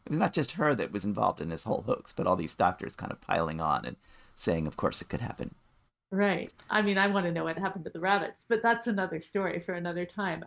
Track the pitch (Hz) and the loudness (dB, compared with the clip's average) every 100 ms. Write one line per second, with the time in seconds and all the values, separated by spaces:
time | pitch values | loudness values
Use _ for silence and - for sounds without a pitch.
0 | - 151 202 170 135 170 151 127 76 101 | -4 0 2 2 -2 2 2 2 0 -2
1 | 98 104 101 82 78 82 113 - - - | -2 2 2 2 -4 -4 -2 -2 0 -2
2 | - - 95 92 80 - 90 - - - | -2 -2 2 2 2 2 2 2 -6 -8
3 | - - - - 82 80 80 69 60 - | -8 -6 -2 0 0 0 2 0 -2 -10
4 | - - - - - 82 78 - 101 - | -16 -20 -20 -6 0 0 0 0 0 0
5 | - - 117 - - - _ _ _ _ | -4 -4 -4 -6 -10 -10 _ _ _ _
6 | _ 190 202 175 - - - 214 202 196 | _ 0 0 0 -4 -12 -2 0 2 4
7 | 196 196 175 165 160 165 196 190 156 165 | 4 4 2 0 -2 -2 -4 -4 -8 -4
8 | 185 202 - - - 226 233 233 233 202 | 2 2 0 -6 -2 2 4 2 0 0
9 | 185 160 - 202 185 170 170 175 175 175 | 0 -4 -4 -2 0 -2 -4 -4 -2 -2
10 | 180 - 196 160 | -4 -4 -4 -4